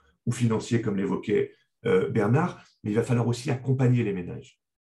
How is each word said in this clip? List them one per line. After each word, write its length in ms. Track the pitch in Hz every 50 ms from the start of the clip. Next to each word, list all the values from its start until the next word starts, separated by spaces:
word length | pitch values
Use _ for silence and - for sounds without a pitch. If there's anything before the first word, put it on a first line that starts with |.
| _ _ _ _ _
ou 80 | 127 123
financiers, 480 | - 120 113 113 104 - - 117 113
comme 160 | - 107 98
l'évoquait, 560 | 98 98 95 95 92 - - 104 101 - - - _ _ _ _ _ -
euh, 240 | 95 95 92 - -
Bernard, 540 | 120 113 101 107 117 151 175 175 - - - _ _ _ -
mais 80 | 107
il 40 | 104
va 80 | 113 110
falloir 240 | - 123 117 113
aussi 240 | 120 120 - - -
accompagner 520 | 135 127 - - 131 127 131 123 123 120 113
les 120 | 101 92
ménages. 460 | 90 87 90 - - - - _ _ _ _ _ _